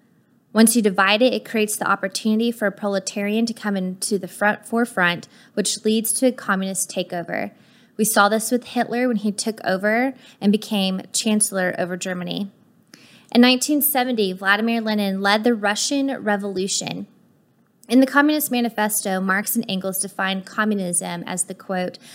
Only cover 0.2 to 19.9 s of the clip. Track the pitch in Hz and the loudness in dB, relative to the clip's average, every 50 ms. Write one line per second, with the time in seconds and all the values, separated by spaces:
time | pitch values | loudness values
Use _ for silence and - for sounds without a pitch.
0.2 | _ _ _ _ _ _ - 208 226 226 - 240 202 208 185 196 190 196 208 214 | _ _ _ _ _ _ 4 6 6 6 6 4 2 2 2 4 4 4 4 4
1.2 | 254 254 208 220 214 - - 220 214 214 - - - - 196 196 - 190 - - | 4 4 2 0 -4 -4 -2 -2 0 0 -2 -4 -2 -2 -2 -2 -2 -6 -6 -2
2.2 | - 220 214 214 233 233 233 - 214 196 196 - 208 202 196 196 190 - - 208 | 0 0 2 2 2 0 0 0 -2 -2 -2 -2 -4 -2 -2 -2 -4 -4 -6 -4
3.2 | 202 202 208 226 233 233 226 - - 208 202 190 185 185 185 - - - 214 185 | -2 -2 0 0 0 -2 -4 -4 -4 -2 -2 -2 -2 -4 -6 -6 -4 -2 -2 -2
4.2 | 180 175 - - 202 208 208 - - - 226 233 240 233 - 196 180 175 175 - | -2 -6 -4 0 2 2 2 0 -4 -4 -2 -2 -2 0 0 2 2 2 2 0
5.2 | - - - - - - _ 214 - - - - - 220 220 226 220 - - - | -6 -14 -20 -20 -20 -8 _ -4 -2 -2 -4 -2 0 0 2 2 0 0 0 2
6.2 | 269 254 247 - - - 196 190 190 190 190 185 - - - 190 175 180 180 175 | 2 2 2 0 -2 -2 0 0 -2 -2 -4 -4 -6 -4 -6 -6 -6 -6 -6 -8
7.2 | 165 - - - - 202 - - _ _ _ _ _ _ _ - 220 - - 220 | -6 -6 -6 -6 -6 -6 -10 -16 _ _ _ _ _ _ _ -2 0 2 4 6
8.2 | 202 202 214 220 214 - 254 240 - - - 247 233 - 226 240 254 254 233 196 | 6 6 4 2 2 0 0 -2 -2 -2 -2 -2 -2 0 0 0 0 0 0 0
9.2 | 208 214 202 - - 226 214 - - - 185 190 196 208 220 233 254 269 254 - | 0 -2 -2 -2 -4 -6 -6 -4 -2 -2 -2 0 2 2 2 2 2 0 -2 -6
10.2 | - - - _ - 208 202 214 - - 220 202 190 190 190 190 - - - - | -14 -20 -10 _ 2 2 2 2 0 -2 -2 0 0 0 -2 -4 -6 -6 -6 -2
11.2 | - 226 214 214 - - 196 190 180 180 - - 185 175 185 175 - 190 185 180 | 0 2 2 2 0 0 0 -2 -2 -2 -2 -2 -4 -4 -4 -6 -6 -6 -6 -6
12.2 | 180 175 175 175 202 196 - _ _ _ _ _ _ _ - - - - - - | -6 -6 -6 -6 -6 -8 -10 _ _ _ _ _ _ _ -20 -20 -20 -20 -20 -20
13.2 | _ _ - 233 240 254 254 254 - - 302 294 254 - - 254 247 262 247 220 | _ _ 4 6 6 6 6 4 2 0 0 0 0 0 0 0 0 0 0 0
14.2 | 208 185 185 185 196 190 202 214 220 226 233 233 220 220 214 208 202 196 190 190 | 0 0 -2 0 2 2 2 4 2 0 0 0 0 0 0 0 0 0 -2 0
15.2 | 196 196 208 220 214 240 240 208 202 202 214 208 - - 285 277 269 269 262 - | 2 2 2 2 2 2 0 2 0 -2 -2 -2 -2 -2 -2 0 0 -2 -4 -4
16.2 | - 214 208 196 202 202 190 185 190 196 - - - - - - 202 - _ _ | -2 -2 -2 -2 -2 -4 -4 -4 -4 -2 -4 -4 -4 -6 -8 -8 -10 -12 _ _
17.2 | _ _ _ _ _ _ _ _ _ _ _ _ - - 233 262 262 262 262 285 | _ _ _ _ _ _ _ _ _ _ _ _ -4 2 4 4 4 6 4 4
18.2 | 285 302 302 302 294 - 247 247 240 226 226 - 214 214 214 - - 202 190 190 | 4 4 2 0 -2 -2 -2 -2 -2 -2 0 0 0 0 0 -2 -2 -2 -2 -2
19.2 | 190 190 190 202 208 - - 233 - - 190 190 185 190 | 0 0 0 -2 -2 -2 -2 -2 -2 -2 -4 -4 -4 -4